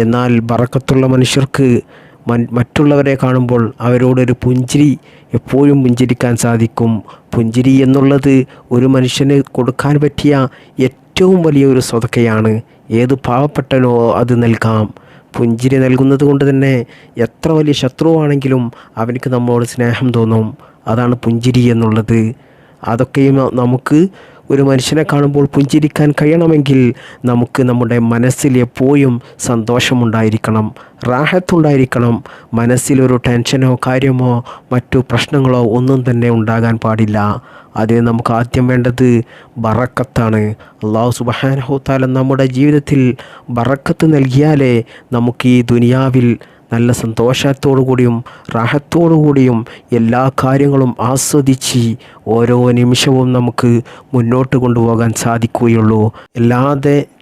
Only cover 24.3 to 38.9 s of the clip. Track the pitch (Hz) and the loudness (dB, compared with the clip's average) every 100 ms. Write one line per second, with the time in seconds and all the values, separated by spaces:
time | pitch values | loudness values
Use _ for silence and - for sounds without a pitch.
24.3 | - - 139 139 135 127 147 151 143 143 | -16 -4 0 2 0 0 -2 0 0 0
25.3 | 143 143 - 127 156 151 - 147 143 151 | 0 0 0 0 0 0 0 0 0 0
26.3 | 165 165 156 139 135 123 - - - 120 | 2 2 2 2 2 2 -2 -10 -8 -2
27.3 | 123 120 - 127 120 120 120 117 117 123 | -2 -2 -2 0 0 0 0 0 0 0
28.3 | 127 147 127 123 - 131 147 135 120 - | 0 0 0 0 0 0 2 2 0 -6
29.3 | - - 117 110 123 - 127 117 113 110 | -10 -4 -4 -2 -2 0 0 0 0 0
30.3 | 107 - 110 107 - - - 117 123 151 | -2 -2 -2 -4 -8 -20 -10 -4 -2 -2
31.3 | 180 185 175 151 139 131 127 117 113 - | -2 0 0 2 2 0 0 0 -2 -6
32.3 | - - 113 117 127 - 135 131 123 131 | -20 -8 -4 0 -2 0 0 2 0 0
33.3 | 123 120 139 131 123 131 127 135 127 127 | -2 -2 0 0 0 -2 -2 0 0 0
34.3 | 120 - - - 127 - 135 123 117 - | -2 -4 -14 -6 -6 -2 -2 -2 -4 -2
35.3 | 151 131 127 120 120 127 135 123 120 120 | -2 0 0 0 0 0 0 0 -2 0
36.3 | 117 110 113 117 113 113 110 110 107 104 | 0 0 0 0 -2 -2 -2 0 0 -2
37.3 | 113 - - - - 110 117 117 117 - | -4 -10 -20 -14 -6 -2 0 0 -2 -2
38.3 | 113 120 135 127 127 123 | -2 -2 -2 0 0 0